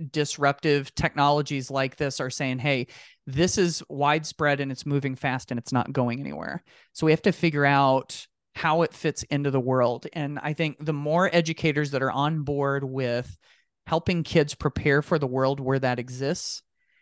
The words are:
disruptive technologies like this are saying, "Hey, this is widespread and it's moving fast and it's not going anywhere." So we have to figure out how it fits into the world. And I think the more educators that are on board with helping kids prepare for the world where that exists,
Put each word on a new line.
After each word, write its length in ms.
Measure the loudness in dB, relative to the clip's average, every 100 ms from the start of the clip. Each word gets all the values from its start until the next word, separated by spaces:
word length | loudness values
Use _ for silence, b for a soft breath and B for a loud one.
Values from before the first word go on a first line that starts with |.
| -6
disruptive 800 | -2 -2 0 0 2 2 2 0 -2
technologies 720 | -2 2 4 4 0 -4 -4
like 240 | -2 -2 -2
this 220 | -4 -4
are 120 | -6
saying, 280 | -4 -4 -2
"Hey, 300 | 0 0 -2 B B B -6
this 280 | 0 2 4
is 220 | 2 0 -6
widespread 720 | 0 2 2 -2 0 0 2
and 140 | -2
it's 120 | -6
moving 300 | -2 0 -2
fast 380 | -2 -4 -4 -4
and 60 | -6
it's 140 | 0
not 200 | 0 0
going 260 | 0 0 -2
anywhere." 460 | -6 -8 -8 -10 _ b b
So 120 | 0 2
we 60 |
have 100 | 4
to 100 | 2
figure 320 | 2 0 2
out 640 | 4 6 4 2 -2 -12 -16 _ _ -4
how 260 | 0 2
it 100 | 0
fits 300 | -2 -4 -4
into 280 | -2 -2 0
the 80 | 0
world. 480 | 2 2 2 0 -6
And 260 | -6 -6 -6
I 120 | -6
think 320 | -4 -4 -4
the 80 | -4
more 380 | -4 0 2 4
educators 600 | 2 0 0 0 2 0
that 100 | 0
are 80 | 0
on 320 | 0 0 0
board 400 | -2 0 0 -2
with 560 | -4 -2 -2 -2 -4 -12 b b b _ -2
helping 380 | -2 0 -2
kids 320 | 2 2 2 0
prepare 440 | -4 0 2 2
for 160 | 2 0
the 80 | 0
world 320 | 0 0 0
where 180 | 0 0
that 220 | 0 0
exists, 640 | -4 -4 -4 -4 -6 -12 _ _ _ _